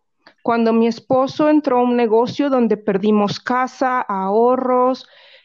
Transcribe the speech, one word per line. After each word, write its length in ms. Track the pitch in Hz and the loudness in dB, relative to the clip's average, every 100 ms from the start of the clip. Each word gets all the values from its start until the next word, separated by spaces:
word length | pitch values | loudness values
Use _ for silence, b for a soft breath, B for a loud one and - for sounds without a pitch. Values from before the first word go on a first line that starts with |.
| _ _ b b | _ _ b b
cuando 320 | - 233 226 | -2 0 2
mi 140 | 226 226 | 2 0
esposo 640 | 226 - 262 269 - 302 | -2 -2 0 0 0 2
entró 280 | 302 285 247 | 2 2 0
a 60 | |
un 120 | 247 240 | 0 0
negocio 540 | 233 220 240 - 285 | 2 0 0 -2 -2
donde 280 | 262 226 208 | 0 0 -2
perdimos 640 | 214 190 214 208 202 - | -2 -2 0 2 0 -4
casa, 600 | - 254 254 - 262 254 | -4 -4 -4 -4 -2 -2
ahorros, 1080 | - 196 190 214 247 254 254 247 254 262 b b b b | -4 -4 -2 2 2 2 0 0 0 -2 b b b b